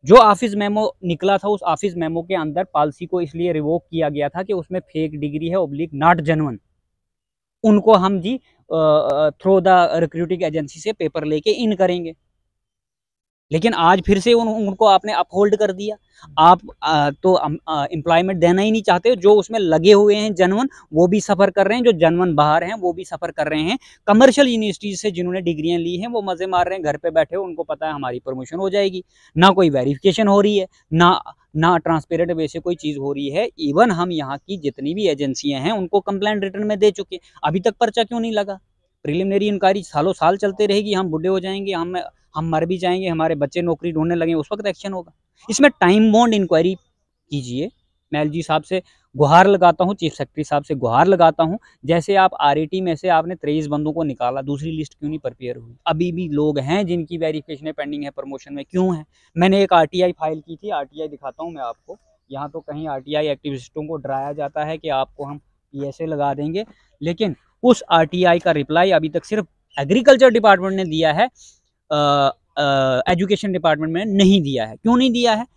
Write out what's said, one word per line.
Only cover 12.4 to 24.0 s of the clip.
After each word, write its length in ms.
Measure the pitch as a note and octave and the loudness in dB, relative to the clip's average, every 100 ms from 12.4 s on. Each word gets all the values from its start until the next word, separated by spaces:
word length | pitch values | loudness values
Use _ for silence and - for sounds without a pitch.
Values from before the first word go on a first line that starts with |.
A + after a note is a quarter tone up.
| _ _ _ _ _ _ _ _ _ _ _ | _ _ _ _ _ _ _ _ _ _ _
लेकिन 220 | D#3+ A3 | -2 -2
आज 280 | F3 E3 F#3+ | 2 4 4
फिर 160 | - G3+ | 4 2
से 140 | A#3 | 4
उन, 160 | A#3 A3+ | 2 2
उनको 380 | A3 G3+ F#3+ A3 | -2 -4 2 4
आपने 260 | F#3+ G#3 | 4 2
अपहोल्ड 440 | E3 F3+ F3+ G#3 G#3 | -4 -2 0 0 2
कर 160 | G#3 | 0
दिया। 240 | F#3+ G#3 G#3+ _ _ D#3 D3 | -2 -8 -10 _ _ -8 4
आप, 220 | D#3+ F3+ - - | 6 6 0 -8
अ, 280 | D3+ D#3 C#3+ C#3+ | -2 0 0 0
तो, 100 | F#3 | 0
अम, 260 | F#3 D3+ D3+ - | 2 0 -6 -6
अ, 180 | D#3 C#3 | -6 -4
एम्प्लॉयमेंट 480 | E3 D#3 E3 F#3 F#3 | -6 0 2 2 2
देना 220 | F3 F#3 | 2 4
ही 80 | G#3 | 2
नहीं 120 | A3 | 0
चाहते। 340 | G3+ F3 A3+ A#3 | 2 2 2 4
जो 180 | F#3+ | 6
उसमें 240 | G#3 F#3 A3 | 4 4 -2
लगे 340 | F3+ D#3 F3 | 0 4 6
हुए 220 | G3+ G#3 | 8 6
हैं 200 | G#3 G#3+ | 2 0
जेन्युइन, 340 | F3 F#3 G3+ C4+ - _ | 0 2 2 -2 -6 _
वो 140 | D3+ F3 | 2 2
भी 140 | G#3 | 2
सफ़र 300 | - F#3 G3 | 0 2 2
कर 160 | F#3+ G3 | 2 0
रहे 100 | A#3+ | 2
हैं, 80 | |
जो 80 | A#3+ | 2
जेन्युइन 420 | F3 D#3+ E3+ F3+ | 4 2 2 0
बाहर 300 | D3 D3 D#3 | 2 4 2
हैं, 100 | E3+ | 0
वो 180 | A3 F3+ | -4 -4
भी 120 | E3+ | -6
सफ़र 260 | F#3 D#3+ E3 | -12 -10 -10
कर 180 | - D3+ | -6 -4
रहे 140 | D#3 | -2
हैं। 160 | D#3+ C4 - _ | -4 -4 -8 _